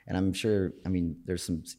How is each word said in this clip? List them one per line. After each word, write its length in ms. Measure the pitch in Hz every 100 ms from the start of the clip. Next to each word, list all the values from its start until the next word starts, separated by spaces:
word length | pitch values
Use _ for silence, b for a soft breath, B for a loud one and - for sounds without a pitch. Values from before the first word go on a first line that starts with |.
| -
and 80 | 95
I'm 140 | 95
sure, 400 | 92 110 104 92 - -
I 40 |
mean, 320 | 92 85 76 -
there's 180 | 87
some, 200 | - 85 -